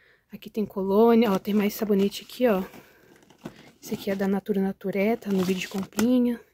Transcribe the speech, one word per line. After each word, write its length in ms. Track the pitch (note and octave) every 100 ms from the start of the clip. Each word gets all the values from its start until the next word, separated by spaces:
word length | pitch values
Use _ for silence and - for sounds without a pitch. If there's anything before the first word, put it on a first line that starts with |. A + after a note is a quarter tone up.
| _ _ _
Aqui 180 | G#3 G#3
tem 160 | -
colônia, 680 | G3 - F#3+ G3 A#3 A#3 A3+
ó, 60 | F#3+
tem 140 | -
mais 200 | G#3 G#3
sabonete 480 | - G#3 G3+ G3+ -
aqui, 240 | - - B3
ó. 160 | F#3+ D3 - - _ _ _ _ _ - - - _
Esse 120 | -
aqui 160 | G#3+ -
é 40 |
da 140 | G3 G3
Natura 320 | G3 - G3
Naturé, 560 | G3 G3 G3 G3 G3+ A#3
tá 160 | G#3
no 100 | F#3+
vídeo 200 | F3+ F#3
de 60 | -
comprinha. 680 | G3 F#3+ - A3+ B3+ A#3+ A#3 -